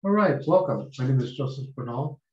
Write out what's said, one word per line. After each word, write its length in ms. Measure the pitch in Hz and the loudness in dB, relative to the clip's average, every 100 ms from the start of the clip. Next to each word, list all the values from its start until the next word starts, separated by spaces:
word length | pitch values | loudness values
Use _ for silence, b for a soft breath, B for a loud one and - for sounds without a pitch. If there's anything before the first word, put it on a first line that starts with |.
| 196 | 2
All 60 | |
right, 280 | 208 196 135 - | 4 4 2 4
welcome. 420 | 151 - 104 - - | 2 4 -4 -6 -4
My 100 | 131 | 0
name 120 | 131 | 2
is 160 | 117 - | 0 -4
Joseph 400 | 135 - 131 - | -6 -6 -12 -10
Bernal 460 | 117 120 151 - _ | -8 -6 -6 -8 _